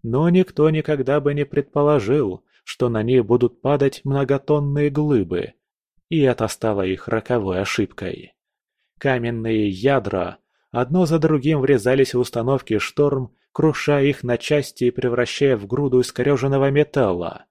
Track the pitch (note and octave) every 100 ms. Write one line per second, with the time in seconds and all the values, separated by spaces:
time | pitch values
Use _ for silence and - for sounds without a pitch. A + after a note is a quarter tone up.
0 | A#2 B2 E3 F3+ F#3 - D#3 D#3 D3+ D3+
1 | B2+ D3 C#3+ C#3+ C#3 D3 C#3 D3+ D3 D3
2 | G#2 C#3+ A2 F#2 _ _ - - B2 A2
3 | A2+ B2+ G#2+ A#2+ A#2+ _ C3 C#3+ C#3 -
4 | C#3 C#3 C3 C#3 - D3+ C#3+ C#3+ D3 C#3+
5 | D3+ C3 F2+ F2 - _ _ _ _ _
6 | _ D#3+ C3+ A#2+ A2 - A2+ G2+ F#2 F#2+
7 | - A2+ - B2 F#2+ F#2 G2 - G2+ -
8 | F#2+ - - _ _ _ _ _ _ _
9 | C#3 B2+ A#2 A#2 A2+ A2 G#2 F#2 A#2+ C#3
10 | G2+ F#2 F2 - _ _ _ A#2+ B2 F3
11 | E3+ D#3+ D#3+ D3+ C3+ D3+ C3+ C3 G#2+ C3+
12 | C3 B2 A#2+ A#2+ A#2 C3+ - G#2+ - -
13 | D3 C3+ B2 _ _ - D#3+ C#3+ - C#3+
14 | C#3 C3+ A#2+ A#2+ - D3+ C3+ - B2 -
15 | B2+ A#2+ A#2+ - C#3+ A#2+ G2+ B2 C#3+ B2
16 | B2 - B2+ C#3 C#3 C#3 C#3 C#3 D3 -
17 | A2+ F2 E2+ - _